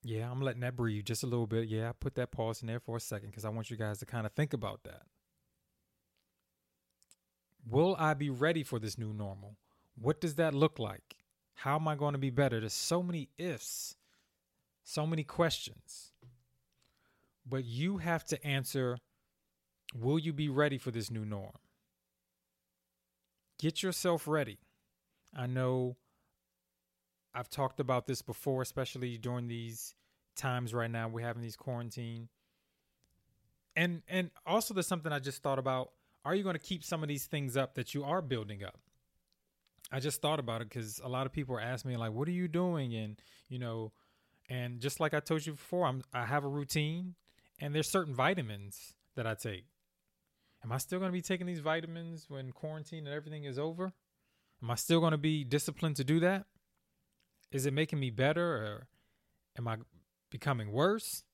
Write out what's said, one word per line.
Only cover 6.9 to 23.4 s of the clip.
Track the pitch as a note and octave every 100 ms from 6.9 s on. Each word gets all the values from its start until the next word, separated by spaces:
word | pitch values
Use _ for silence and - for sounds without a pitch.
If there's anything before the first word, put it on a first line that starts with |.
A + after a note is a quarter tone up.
| _ _ _ _ _ _ _
Will | A#2 B2 F3 F#3+
I | D#3
be | D3+ D3
ready | B2+ D3+ E3
for | C3+ A#2+
this | G#2+ G2+
new | A2
normal? | G#2+ G#2 F#2+ G2+ G#2+ _ _ _
What | - A2+ D3+
does | E3+
that | D3 D#3+
look | C#3+ D3+ -
like? | G#2+ G2+ _ - _ _ _
How | - C3+ D3
am | D#3
I |
gonna | D3+ D3 C#3+
be | C3+
better? | A#2+ C#3 A#2
There's | A2
so | - - E3+
many | F3+ E3+ C3+ -
ifs, | F3 D#3 - - - - _ _ _ _ _ _ _ _
so | - - D3+
many | E3
questions. | D3 - E3 - - G#2+ - - - _ - - _ _ _ _ _ _ _ _ _ _ B2+
But | C3
you | B2 A#2+ E3 G3
have | E3 E3 -
to | D3+ D3
answer, | C#3 C3 C#3 B2+ B2 _ _ _ _ _ _ _ _ _
"Will | - A#2+ D#3
you | D#3
be | D3 D3+
ready | C3+ D3 C#3
for | C3+
this | A#2 G#2
new | A2
norm?" | G#2+ G#2 G2 - _ _ _ _ _ _ _ _ _ _ _ _ _ _ _ _ _ _